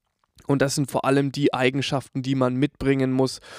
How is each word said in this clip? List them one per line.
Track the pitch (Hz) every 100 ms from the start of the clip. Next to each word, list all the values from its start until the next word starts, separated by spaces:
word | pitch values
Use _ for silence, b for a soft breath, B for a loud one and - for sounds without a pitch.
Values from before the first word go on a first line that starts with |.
| _ _ _ - -
Und | 139
das | 135
sind | 151 135
vor | - 131
allem | 139 139
die | 139 143
Eigenschaften, | 127 131 139 - 139 - 135
die | 127
man | 135 127 127
mitbringen | 147 - 135 135 131
muss, | 131 131 - B